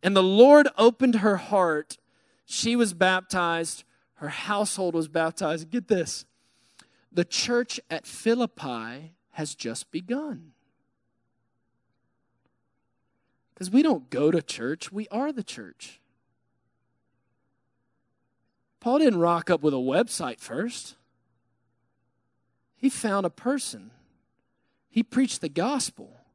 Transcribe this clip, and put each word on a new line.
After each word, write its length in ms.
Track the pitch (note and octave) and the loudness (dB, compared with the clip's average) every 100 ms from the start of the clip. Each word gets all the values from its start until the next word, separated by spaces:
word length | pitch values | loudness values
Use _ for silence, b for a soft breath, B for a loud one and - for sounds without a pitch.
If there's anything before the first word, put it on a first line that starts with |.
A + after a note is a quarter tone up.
"And 140 | F#3+ G3 | 2 2
the 80 | |
Lord 420 | F#3 G3 B3+ D4 C#4+ - | 4 8 10 10 8 6
opened 400 | A3+ A#3 B3+ A3+ | 4 4 0 2
her 200 | G#3 G3 | 2 0
heart. 600 | - G3+ F3+ D3+ D#3 - _ _ _ _ | 0 0 2 0 -6 -16 _ _ _ _
She 300 | _ - A3+ | _ -6 -2
was 200 | A#3+ A3+ | 0 0
baptized. 880 | E3+ F#3 F#3 F#3 F#3 E3+ E3 E3 - - _ _ | 2 0 0 -2 -4 -2 -2 -4 -10 -16 _ _
Her 160 | _ D3+ | _ -12
household 680 | - F3 G#3 G#3 - F#3 E3 | -10 -6 -2 -2 -2 -4 -2
was 100 | D#3 | -4
baptized." 640 | D#3+ D#3+ - E3 D#3+ D#3+ | -2 -2 -2 -4 -4 -6
Get 160 | A#3+ F#3 | -8 -2
this. 400 | G3 D#3+ - - _ b b b b b b b | -2 -2 -8 -14 _ b b b b b b b
"The 120 | F3 | -6
church 540 | F3 - - A#3+ A#3+ - - | -4 -4 -2 -2 -2 -10 -10
at 200 | D#3+ - | -10 -10
Philippi 1040 | - A3+ A#3 A#3+ - C#3 A#2+ A2+ B2+ D#3+ E3+ _ | -6 -2 0 -2 -6 -10 -10 -10 -14 -18 _ _
has 260 | - D3+ - | -12 -10 -10
just 340 | A2+ A#2 - | -10 -10 -10
begun." 640 | E3 F3+ B3+ D4+ G3+ D#3+ _ _ _ _ _ _ _ _ _ _ _ _ _ _ _ _ _ _ _ _ _ _ _ _ _ _ _ _ _ _ _ | -12 -8 -8 -8 -12 -16 _ _ _ _ _ _ _ _ _ _ _ _ _ _ _ _ _ _ _ _ _ _ _ _ _ _ _ _ _ _ _
'Cause 120 | F#3 | 0
we 140 | A3+ | 2
don't 260 | D#4+ G3 B2+ | 4 0 -2
go 220 | B2+ D3 | 0 2
to 100 | E3 | 2
church, 520 | - - A#2 D#3+ - | -2 -8 -6 -6 -10
we 160 | G3 G#3+ | -12 -8
are 240 | G#3 C#4 | -6 -4
the 100 | C4+ | -6
church. 580 | - - G2 - - - _ _ _ _ _ _ _ _ _ _ _ _ _ _ _ _ _ _ _ _ _ _ _ _ _ _ _ _ | -10 -14 -16 -18 -20 -20 _ _ _ _ _ _ _ _ _ _ _ _ _ _ _ _ _ _ _ _ _ _ _ _ _ _ _ _
Paul 220 | A#3 C4+ | -2 4
didn't 180 | D#4 F#3+ | 4 4
rock 320 | E3+ E3+ E3 | 2 2 0
up 100 | E3+ | 0
with 140 | D3+ | 2
a 40 | C#3 | 0
website 600 | B2+ D3 A#3 - D3+ A#2 | 0 0 0 -4 -8 -10
first. 560 | - A#2+ A3 - - - _ _ _ _ _ _ _ _ _ _ _ _ _ _ _ _ _ _ | -10 -8 -8 -10 -18 -20 _ _ _ _ _ _ _ _ _ _ _ _ _ _ _ _ _ _
He 120 | C4+ | -2
found 380 | - A3 G3 F#3 | -2 -2 -2 -2
a 40 | |
person. 600 | - A#3+ C#4 - A2 G2 A#2+ _ _ _ _ _ _ _ _ _ | -4 -4 -4 -6 -12 -20 _ _ _ _ _ _ _ _ _ _
He 140 | - | -4
preached 380 | A#3 - C4 - | -2 0 0 -2
the 80 | D#3+ | -6
gospel. 720 | C#3+ G3+ C#4+ - - - - _ | -2 -2 -2 -4 -10 -20 -20 _